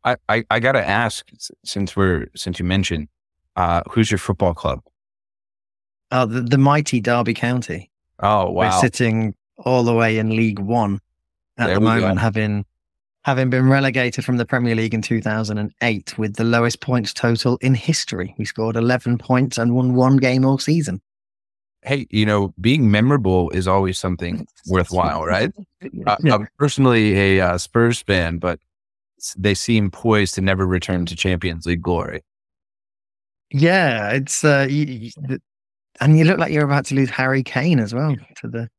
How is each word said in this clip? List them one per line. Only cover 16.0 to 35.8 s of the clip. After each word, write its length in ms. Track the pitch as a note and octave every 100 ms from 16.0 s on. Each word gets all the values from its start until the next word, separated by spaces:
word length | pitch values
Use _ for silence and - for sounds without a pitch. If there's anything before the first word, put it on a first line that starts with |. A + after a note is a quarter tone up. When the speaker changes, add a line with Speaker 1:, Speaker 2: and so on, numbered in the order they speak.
| - -
Speaker 2:
with 200 | G#2+ G#2
the 80 |
lowest 360 | A2+ A#2 A#2 -
points 320 | - B2 G#2
total 440 | - A#2 A#2 B2+ B2
in 180 | C3
history. 580 | B2 - D#3 - F#2 F#2 -
We 60 |
scored 320 | G#2+ - A2 A2+
eleven 420 | A#2 B2+ A#2+ A#2+
points 400 | - B2+ C3+ A#2
and 160 | A#2
won 200 | B2 B2+
one 240 | B2+ B2+ C3+
game 260 | C3 C3
all 140 | C3 C3+
season. 420 | - E3 C#3+ F#2 _ _ _ _ _ _ _ _
Speaker 1:
Hey, 240 | - C#3 A2
you 140 | G#2+
know, 300 | G#2+ G#2 G2 -
being 320 | G#2 D3+ A2+
memorable 580 | G#2 B2 C#3+ G2 F#2 E2+
is 160 | F#2+ F#2
always 320 | G2 F#2+ F#2
something 480 | F#2 F2 F2 F2+ - _ -
worthwhile, 560 | F#2 F2 F2+ E2 E2
right? 280 | D#2+ F#2 C#3 G#3 F#3+ _
Speaker 2:
<laughs> 240 | - - -
Speaker 1:
Uh, 100 | G#2
Speaker 2:
Yeah. 120 | D#3 G#2+
Speaker 1:
I'm 120 | G#2+ _
personally 580 | C#3+ C3+ C3 A#2 G#2+ G2
a, 220 | G2 F#2+
uh, 180 | F2+ F2+
Spurs 420 | - A#2 A#2 A#2+
fan, 380 | - F#2+ E2 E2+
but 200 | F2+ E2 _ _ _ _ _ _
s-, 160 | - -
they 160 | G2+
seem 360 | F#2+ - A2+ G2
poised 440 | - A#2 G#2+ F#2+
to 60 | -
never 260 | G2 F#2+ F#2
return 400 | F#2 - F2+ E2+
to 80 |
Champions 520 | E2+ F#2+ F2 F2+ E2 E2+
League 160 | F2
glory. 400 | E2 E2+ - - _ _ _ _ _ _ _ _ _ _ _ _ _
Speaker 2:
Yeah, 600 | C#3 E3 F#3 D#3+ A#2 G#2
it's, 300 | C3 C3+ -
uh, 240 | D#3 C#3 C3+
y-, 180 | C#3+ D3
y-, 220 | B2 A#2 D3+
the, 240 | C#3 C3+ _ _ _ _